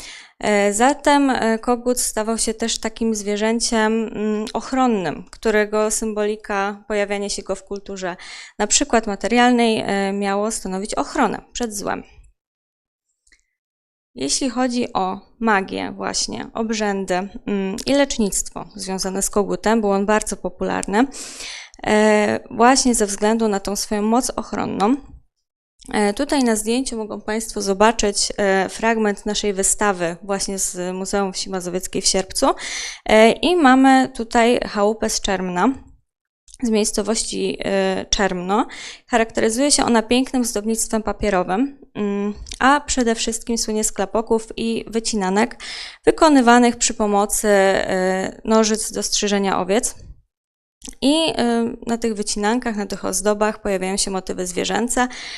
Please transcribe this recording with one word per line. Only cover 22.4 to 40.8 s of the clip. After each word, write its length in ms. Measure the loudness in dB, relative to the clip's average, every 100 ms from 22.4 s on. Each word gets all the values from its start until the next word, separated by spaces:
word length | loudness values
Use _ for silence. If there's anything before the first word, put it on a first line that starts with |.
| -4
właśnie 440 | 4 6 6 4 2
ze 100 | 0
względu 420 | 0 0 2 2
na 120 | 0
tą 160 | -2 -4
swoją 260 | -4 -2
moc 280 | 2 2 0
ochronną. 640 | -4 -6 -4 -4 0 0 0 -4 -20 _ _ _ _ _ _ -6
E, 200 | 0 0
tutaj 300 | 0 0 2
na 120 | 2 0
zdjęciu 420 | 0 -2 -2 -6
mogą 240 | -8 -8
Państwo 400 | -6 -6 -4 -4
zobaczyć, 720 | -2 4 4 4 0 0 -2 0
e, 320 | 2 2 0
fragment 560 | 0 0 2 0 0 -4
naszej 280 | -2 -2
wystawy 600 | 0 0 2 0 0 -2 -6
właśnie 360 | -6 -4 -4 -4
z 360 | -6 -4 -6 -4
Muzeum 380 | -2 0 -2
Wsi 160 | -2 -6
Mazowieckiej 520 | -6 -4 -6 -4 -4
w 40 | 0
Sierpcu. 420 | 0 -2 0 0 0 -6 -10 -10 -8 4
E, 260 | 6 6
i 240 | 6 2 4
mamy 560 | 6 8 8 6 4 -4
tutaj 440 | -2 2 4 2 0
chałupę 420 | 0 0 0 -2
z 120 | -2
Czermna, 520 | -2 -2 -2 0 0 0 -8 -20 _ _ _ _ -20 -6
z 60 | 0
miejscowości, 880 | 0 0 0 -2 -2 -4 -4 -4 -4
e, 460 | -2 0 0 -2 0
Czermno. 580 | 0 2 0 0 0 0 -6 -16 -18 _
Charakteryzuje 640 | 0 0 0 0 2 2
się 140 | 2 4
ona 160 | 2
pięknym 440 | 2 0 2 0 -2
zdobnictwem 580 | -2 -2 -2